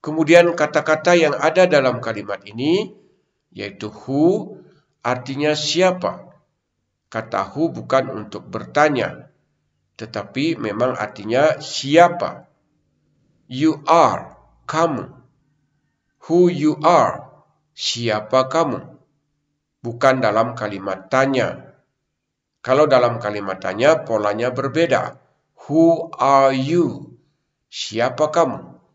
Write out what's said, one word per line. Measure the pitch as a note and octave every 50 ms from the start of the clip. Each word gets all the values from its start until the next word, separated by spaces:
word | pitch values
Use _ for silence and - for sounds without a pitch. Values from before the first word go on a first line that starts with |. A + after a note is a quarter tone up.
Kemudian | - D3 D3+ D#3+ D#3+ D3 E3 E3+ E3+ F3 E3+
kata-kata | - D3+ D3 - D#3 C#3+ D#3+ D#3 D3+ - F3 F3+
yang | F3 D#3+ D3 C#3+
ada | - D3 D#3+ D#3+ F#3 F#3 F3
dalam | D#3 D3 C3 B2+ A#2+ A#2
kalimat | A#2 A2+ A2 G#2 F2+ G2+ G2+ - _ G#2
ini, | G#2 A2+ C3 D3+ E3+ G3 A3 F#3 - _ _ _ _ _ _ _ _ _ _ _ _
yaitu | G2 G2+ G2+ G2 - A2 G#2+ -
who, | - - - C3+ C#3+ D#3 E3+ G3 A3 - - - - - - _ _ _ _ _ _ _
artinya | A#2+ B2+ B2+ A#2+ C3+ C3+ C3+ D3 D3+ D3+
siapa. | D3+ - - - E3 F#3 F#3 F3+ F3+ - F#2 - - - - - _ _ _ _ _ _ _ _ _ _ _ _ _ _ _ -
Kata | A2+ A2+ - - G2+ G2 F#2 -
who | C#3 D#3+ E3
bukan | - A#2 A#2 - - C3+ B2+ -
untuk | - G2+ G#2 - - G#2 - -
bertanya, | - A2 - - - C#3+ D3+ D#3 C#3+ B2+ G#2 E2 D2+ - - - _ _ _ _ _ _ _ _ _ _ _ _ _ -
tetapi | A2 G#2 - G#2+ G2+ - - C3 C#3+ E3 D#3+
memang | - A2+ G#2+ G2+ G#2+ A#2+ C3 B2
artinya | - G#2+ G#2+ - - G2 G#2 A#2 C3 D3 D#3 - -
siapa. | - - - - - C3+ C#3+ E3 F3 F3 E3+ - - E2+ - - - _ _ _ _ _ _ _ _ _ _ _ _ _ _ _ _ _ _ _ _ _
You | B2+ B2+ D3 D#3+ D3+ - - -
are, | D#3+ E3+ D3+ A#2+ F#2+ - - - - _ _ _ _ _ _ -
kamu. | - D#3 E3 E3 D3 A2+ E2+ - - - _ _ _ _ _ _ _ _ _ _ _ _ _ _ _ _ _ _ _ _ - -
Who | D#3+ F3 F3+ F3 -
you | C#3 D3 D3+ C#3+ - D3+
are, | D#3+ F3 D#3 A#2+ F#2 - - - - - _ _ _ _ _ _ _ _
siapa | - - - - A#2+ A#2+ A2+ G#2+ G#2+ G#2+ - - C3 B2+
kamu. | C3 - D#3+ E3 D3 A2+ E2+ - - - _ _ _ _ _ _ _ _ _ _ _ _ _ _ _ _ _
Bukan | - A#2+ A#2 A#2+ C#3+ C3+ C3 C3
dalam | B2+ G#2+ G#2 A2 A2+ B2 B2
kalimat | - A2 G#2 G2+ F#2+ F#2+ G2 F#2+ F#2 - -
tanya. | - C3 C3+ C3+ C3+ C3 A2 F2 F2 F2+ - - _ _ _ _ _ _ _ _ _ _ _ _ _ _ _ _ _ _
Kalau | _ A#2+ C3 C#3+ D3+
dalam | C#3+ C3+ B2 B2 A#2 A#2
kalimat | A2+ G#2+ G#2 G#2 G#2 G2+ G2 F#2+
tanya, | F#2+ - F#2+ F#2+ G#2 B2 D3 D#3+ D#3 -
polanya | - A#2 G#2+ G#2 G#2 G#2 A2 A#2 B2+ B2+
berbeda. | C3 C3 C#3 C#3 D#3+ E3+ E3 C3+ G2+ - - - _ _ _ _ _ _ _ _ _ -
Who | - C#3+ D#3+ E3 E3 E3 D#3 - - -
are | - - C3+ C#3 C3+ C3+ C3+ C3+
you? | C3 C3 C#3+ E3 F3 E3 C3+ - - - - - _ _ _ _ _ _ _ _ _ _ _
Siapa | - - - - G2+ A2 A#2 C3 B2+ B2 D#3 D3+
kamu? | - - D#3+ C3+ G#2 F2 - - - _ _ _